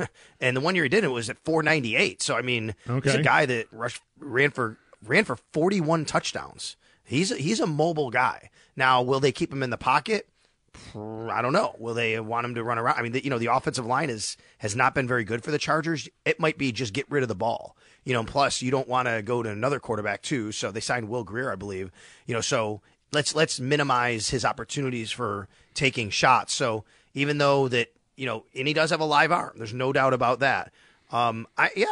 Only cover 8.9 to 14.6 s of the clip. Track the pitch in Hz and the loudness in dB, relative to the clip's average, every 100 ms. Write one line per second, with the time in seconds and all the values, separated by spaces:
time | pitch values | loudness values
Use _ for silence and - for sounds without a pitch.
8.9 | 127 123 135 139 - 170 135 131 110 - | 6 4 4 2 2 -2 -2 -4 -2 2
9.9 | 139 175 214 - _ _ _ _ - - | 2 2 -4 -4 _ _ _ _ -20 -16
10.9 | - 107 110 113 98 123 165 214 - 113 | -12 -10 -8 -4 -2 0 2 0 -2 -6
11.9 | 117 117 110 110 117 120 117 113 117 117 | -2 0 0 -2 -4 -4 -4 -2 0 2
12.9 | 147 120 127 131 123 117 123 156 135 113 | 0 0 -2 -2 -2 2 0 0 -4 -2
13.9 | 127 156 113 - - _ _ | -2 -2 -4 -8 -10 _ _